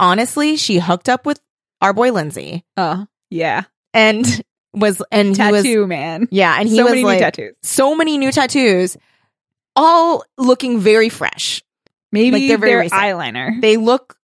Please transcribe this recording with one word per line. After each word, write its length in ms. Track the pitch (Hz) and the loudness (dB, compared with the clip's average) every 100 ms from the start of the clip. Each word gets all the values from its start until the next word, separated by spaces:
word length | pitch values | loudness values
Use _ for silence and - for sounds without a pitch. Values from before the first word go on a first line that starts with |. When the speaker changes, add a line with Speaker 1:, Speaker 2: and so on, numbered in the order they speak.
Speaker 1:
honestly, 560 | 185 190 240 294 302 311 | 2 2 -2 -2 -2 -2
she 220 | - 180 | 0 0
hooked 300 | 170 180 - | 0 -2 -2
up 160 | 254 294 | -2 -2
with 140 | 294 _ _ _ - | -8 _ _ _ -4
our 100 | 196 | -2
boy 200 | 202 247 | 0 0
Lindsay. 520 | 208 151 - 71 175 - - | -2 -6 -10 -12 -14 -10 -6
Speaker 2:
Uh, 300 | 165 180 202 _ - | -4 -6 -10 _ -12
yeah. 340 | 165 160 117 185 _ _ | -6 -4 -4 -8 _ _
Speaker 1:
And 320 | 226 220 214 240 233 - _ _ | 2 2 2 -2 -4 -8 _ _
was, 300 | 202 208 185 - | -2 -2 -2 -2
and 260 | 214 202 196 | 0 2 2
he 60 | 208 | 2
was 140 | 208 | 2
Speaker 2:
Tattoo 220 | 240 220 196 | 2 0 -2
man. 400 | 160 160 160 240 | -4 -8 -6 -2
Speaker 1:
Yeah, 240 | 190 180 139 | 2 2 2
and 100 | 220 | 0
he 80 | 220 | 2
Speaker 2:
So 80 | |
Speaker 1:
was 60 | 240 | 2
Speaker 2:
many 100 | 233 | 2
new 40 | 208 | 2
Speaker 1:
like, 100 | 190 | 2
Speaker 2:
tattoos. 360 | 170 - 104 - | 0 -2 -12 -12
Speaker 1:
so 320 | - - 269 311 | -6 0 0 0
many 200 | 320 294 | -2 0
new 140 | 269 | 0
tattoos, 640 | 294 254 285 240 185 185 - _ _ _ _ _ _ _ 269 | 0 0 0 2 2 -2 -6 _ _ _ _ _ _ _ 2
all 480 | 320 339 339 320 - - | 4 4 2 -2 -6 -2
looking 400 | 254 254 254 233 | 0 0 0 0
very 300 | 196 220 226 | 2 4 2
fresh. 540 | - 120 - - - _ _ _ _ - | -2 -8 -6 -8 -8 _ _ _ _ -6
Speaker 2:
Maybe 180 | 208 247 269 | 0 2 2
Speaker 1:
Like, 80 | 269 | 2
they're 100 | 220 | 0
very 120 | 214 | 2
Speaker 2:
they're 100 | 240 | 2
Speaker 1:
recent. 180 | 175 190 | 0 0
Speaker 2:
eyeliner. 580 | 202 175 127 120 131 226 | -2 -4 -6 -6 -6 0
Speaker 1:
They 160 | 220 226 | 0 2
look 400 | 220 262 _ - | 0 -2 _ -20